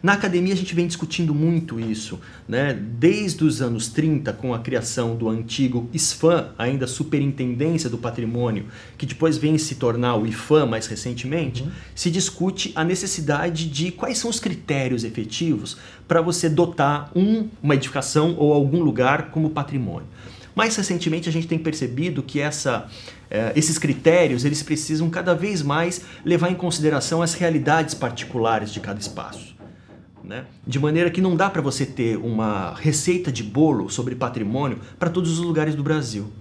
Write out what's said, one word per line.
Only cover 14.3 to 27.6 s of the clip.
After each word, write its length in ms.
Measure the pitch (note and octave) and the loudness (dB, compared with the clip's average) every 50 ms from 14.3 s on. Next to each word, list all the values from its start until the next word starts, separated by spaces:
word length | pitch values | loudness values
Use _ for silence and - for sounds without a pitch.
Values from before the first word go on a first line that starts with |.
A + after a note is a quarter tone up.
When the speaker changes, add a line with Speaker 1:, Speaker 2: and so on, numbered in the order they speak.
| A3+ - | -4 -2
Speaker 1:
critérios 680 | - G#3 E3 - - - D3 C#3 C3+ B2+ B2+ A2+ A2+ | -4 -4 -6 -6 -4 -2 0 0 0 0 0 -2 -2
efetivos 760 | A2+ A2+ - G#2+ - - - E3 E3 C#3+ G2+ - - - - - - - - - | -4 -4 -6 -6 -6 -4 -2 0 0 0 0 -2 -8 -12 -14 -16 -20 -20 -20 -4
pra 140 | - E3+ E3 | 2 2 4
você 300 | E3 F3 F3 F3 - E3 | 4 2 0 2 2 2
dotar 600 | D3+ D#3+ F3 E3+ E3+ - C#3+ C#3 D3 D3 D3 - - | 4 4 4 2 4 2 2 2 2 0 -4 -2 2
um, 320 | F3+ F#3+ G#3 A3 A3 G#3+ - - - | 2 4 4 4 2 0 -4 -6 -2
uma 120 | - C#3+ C#3+ | 2 4 4
edificação 600 | C3 C3 - - C#3+ C3 - - D#3 D3+ E3+ E3+ | 4 2 0 -4 -4 -4 2 2 4 4 4 4
ou 160 | - D3+ D3 | 4 4 6
algum 300 | D3 D3 C#3+ C3+ C#3+ F3 | 6 6 4 4 4 4
lugar 480 | E3 D3 A2 A2+ B2+ C3 C#3+ D3+ D3+ - | 4 2 4 4 4 4 4 2 0 -4
como 180 | - D#3+ D#3 D#3 | 0 0 0 0
patrimônio. 580 | D#3 D3 C3+ - C#3+ C3+ A#2+ F#2+ E2 D2+ D2+ - - - - - - - - - - | 0 -2 -4 -2 -4 -4 -2 -4 -6 -8 -10 -12 -18 -18 -18 -18 -18 -18 -20 -6 0
Mais 220 | - A3 A3+ A3 | 0 0 2 2
recentemente, 540 | - F#3+ - F#3 E3+ - E3+ D#3 E3+ E3+ E3+ | -2 0 -2 -2 0 0 0 0 0 -2 -2
a 20 | |
gente 140 | D#3 E3 E3 | -2 -2 0
tem 120 | E3 E3 D#3+ | 0 -2 -2
percebido 640 | D#3+ D#3+ D3+ - C#3 A#2+ A#2+ C3+ D#3+ F3+ D3+ C#3 | 0 -2 -2 -2 -4 -4 -2 -2 -2 -2 -2 -4
que 180 | B2+ - - D3+ | -6 -4 -2 -2
essa, 480 | C#3 D3+ C#3+ - - C#3 A#2+ A2+ - - - - - - - - - - | -2 -2 -4 -2 -2 -2 -2 -2 -4 -8 -16 -16 -18 -18 -18 -20 -12 -4
eh, 220 | - G#2+ A2+ A2 - | -2 0 0 2 2
esses 220 | D3+ D3+ - D#3+ D#3 | 2 2 2 0 0
critérios, 680 | - D3 B2+ - - D#3+ E3 F3+ E3+ C#3+ C3 A#2+ B2+ | 0 0 -2 4 4 6 6 6 6 4 2 2 0
eles 180 | C#3+ D3 C#3+ | 0 0 -2
precisam 460 | - - D#3 D3 D3+ - D#3 D#3 E3+ E3 | -2 -2 -4 -4 -2 -2 -2 0 0 0
cada 260 | E3 F3+ F3 F3+ F3 | -2 -2 0 0 2
vez 280 | D#3 F3 G#3 G#3 E3 | 2 2 -2 -2 -2
mais 400 | D3 C#3+ C#3+ D#3 E3+ F3+ F3+ - - - - - - | -2 0 0 0 0 -2 -4 -6 -12 -14 -20 -8 0
levar 240 | D#3 F3 E3 E3 F3 | 2 2 4 4 2
em 40 | F#3 | 0
consideração 680 | F3+ F3 F3 D#3+ - D3+ D#3 D3+ F3 - - E3 D#3+ | 0 -2 -4 -2 2 2 2 2 2 0 0 0 0
as 100 | E3+ E3 | 0 0
realidades 600 | E3 - F3+ E3+ D#3+ D3 | 0 0 0 2 2 2